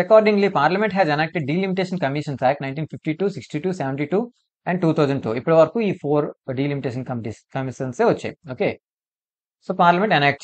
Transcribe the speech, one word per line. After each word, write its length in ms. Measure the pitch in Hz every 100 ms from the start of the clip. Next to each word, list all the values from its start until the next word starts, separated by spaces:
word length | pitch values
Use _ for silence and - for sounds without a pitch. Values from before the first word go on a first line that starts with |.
accordingly, 440 | 180 220 208 208 196 160
Parliament 340 | 151 190 214 190
has 100 | 170
enacted 300 | 147 160 170 139
Delimitation 480 | 170 190 185 185 180
Commissions 380 | 135 143 147 131 127
Act 100 | 117 135
nineteen 200 | 139 156
fifty-two, 360 | 135 - 156 202 196
sixty-two, 380 | - 147 185 185
సెవెంటీ 260 | 135 139 143
టూ 80 | 190 240 _ _ _ -
and 80 | 180
టూ 60 | 160 156
థౌజండ్ 240 | 143 139
టూ. 80 | 117 117
ఇప్పటి 160 | 143 160
వరకు 180 | 160 233 208
ఈ 20 | -
ఫోర్ 240 | 143 147 151 - - 127
డీలిమిటేషన్ 460 | 143 143 131 120 127
కమిటీస్, 300 | 123 113 104 _ 135
కమిషన్సే 500 | 131 127 131 123 226
వచ్చాయి. 240 | - - - -
ఓకే, 160 | 127 175 92 _ _ _ _ _ _ _ _ -
so, 60 | 185
పార్లమెంట్ 320 | 175 175 214 160
ఎనాక్ట్ 240 | 143 -